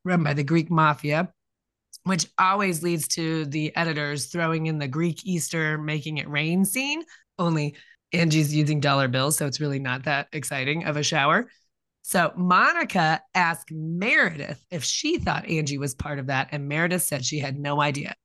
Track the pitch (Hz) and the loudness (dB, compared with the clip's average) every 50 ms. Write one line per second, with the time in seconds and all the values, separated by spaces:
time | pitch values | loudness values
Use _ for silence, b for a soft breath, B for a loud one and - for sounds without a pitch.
0 | - 180 180 175 160 147 147 143 147 139 160 170 160 165 175 160 156 151 151 - | -4 0 2 2 2 2 2 0 0 2 2 2 2 2 4 4 4 4 4 2
1 | - 147 147 156 180 180 - _ _ _ _ _ _ _ _ _ _ _ - - | 0 0 0 0 0 -2 -6 _ _ _ _ _ _ _ _ _ _ _ -20 -8
2 | - 180 190 170 - - _ - 185 185 196 208 202 190 175 156 160 175 170 165 | -4 -2 0 0 -2 -2 _ 2 2 4 4 2 2 0 0 0 0 -2 0 -2
3 | 147 - - - 165 160 160 160 156 143 139 156 151 151 - - 170 165 156 147 | -2 -2 -4 -2 -2 0 0 -2 -2 -2 -2 -2 -4 -2 -2 -2 -2 0 0 -2
4 | 147 143 147 147 127 - - 175 170 160 165 160 160 160 156 151 143 135 127 156 | -2 -2 -2 -4 -6 -6 -4 -2 0 0 0 0 0 -2 -2 -2 -4 -4 -2 0
5 | 170 175 156 - - 190 185 170 - - - 165 160 156 156 151 151 151 151 156 | 0 0 -2 -4 -4 -4 -2 -2 -2 -2 -2 -2 -2 -2 -2 -2 -4 -4 -4 -4
6 | 139 156 156 147 131 143 147 147 151 160 170 185 190 190 - 254 269 277 294 320 | -4 -6 -6 -6 -6 -4 -2 -2 0 0 2 2 2 2 0 -2 -2 -2 -4 -6
7 | 330 b b b b _ _ - 175 170 165 156 147 147 147 b b b b b | -6 b b b b _ _ -2 0 0 2 0 0 -2 -6 b b b b b
8 | _ _ - 175 170 165 151 156 156 143 151 151 151 147 156 151 139 143 139 139 | _ _ 0 2 2 4 4 4 4 4 2 2 2 2 2 2 2 2 2 2
9 | 135 131 123 131 131 147 156 - 160 139 127 - 151 147 139 135 139 127 127 131 | 2 2 2 0 0 0 0 0 0 -2 -2 -2 -2 -2 -2 -2 -4 -4 -4 -4
10 | 131 156 147 139 143 - - 156 131 - 151 135 131 135 147 165 165 - 147 147 | -2 -2 -2 -2 -2 -4 -8 -8 -8 -6 -4 -4 -2 -2 -2 -2 -2 -2 -2 -2
11 | 147 - 170 151 139 147 160 202 247 b b b b b _ _ _ _ _ _ | -2 0 2 2 4 4 4 4 2 b b b b b _ _ _ _ _ _
12 | - - - 190 170 151 - - 180 180 180 190 233 285 339 339 320 - - 190 | -8 -2 2 2 2 2 2 0 2 4 6 6 6 4 4 2 -2 0 2 2
13 | 170 156 160 151 - _ - 185 175 165 165 - - - 160 156 156 160 165 175 | 4 4 2 0 -2 _ 0 2 2 2 0 -2 -8 -12 -10 -8 -6 -4 -4 -2
14 | 190 233 294 311 269 190 165 147 139 - - - _ _ 180 - - - - - | 0 2 2 2 2 2 0 -4 -8 -8 -8 -10 _ _ -6 -4 -2 -2 -2 -2
15 | - 294 339 - - - 151 - - - 170 160 156 139 143 139 139 143 131 - | 0 0 0 0 0 0 0 -2 -2 -2 -2 0 0 -2 -2 -2 -4 -4 -4 -6
16 | - 156 147 139 131 131 139 131 135 135 151 147 143 139 147 156 170 175 175 180 | -6 -6 -6 -6 -4 -2 -2 -2 -2 -2 -4 -6 -4 -2 0 0 0 2 0 0
17 | - - 151 143 131 123 151 151 139 135 135 143 143 143 147 147 147 147 139 143 | -2 -2 -4 -4 -4 -4 -4 -4 -4 -4 -4 -4 -4 -2 0 2 2 2 0 -2
18 | 151 - - - _ | -6 -8 -10 -8 _